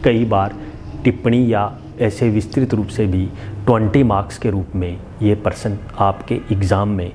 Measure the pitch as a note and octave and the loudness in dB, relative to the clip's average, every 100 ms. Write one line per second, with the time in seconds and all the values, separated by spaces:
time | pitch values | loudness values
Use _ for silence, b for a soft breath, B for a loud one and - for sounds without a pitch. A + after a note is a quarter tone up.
0 | - A#2 A#2 G2+ G2 - B B B - | 4 4 4 2 2 -2 B B B -2
1 | - - A#2+ A#2+ B2 A2 G2+ - - - | 0 2 2 4 4 2 0 -4 -16 -2
2 | A2+ - A#2 G#2+ G#2 - B2+ A#2 G2+ - | -2 2 2 2 0 -2 0 0 -2 -2
3 | G#2+ F#2 F#2+ B B B - A2+ A2 A#2 | 0 0 -2 B B B 2 2 4 4
4 | B2+ G2 G2 - A#2 G2 F2 F#2+ F2+ F2 | 4 2 -2 -4 -2 -2 -2 -4 -4 -6
5 | - - G#2 G#2 G#2 G2 A2+ G2+ - - | -12 -2 2 2 0 -2 -4 -4 -8 0
6 | G2 F#2+ - A#2 - G2 F#2+ G2 G2+ G2+ | 0 0 -4 -4 -2 0 2 2 2 0
7 | F2 | -4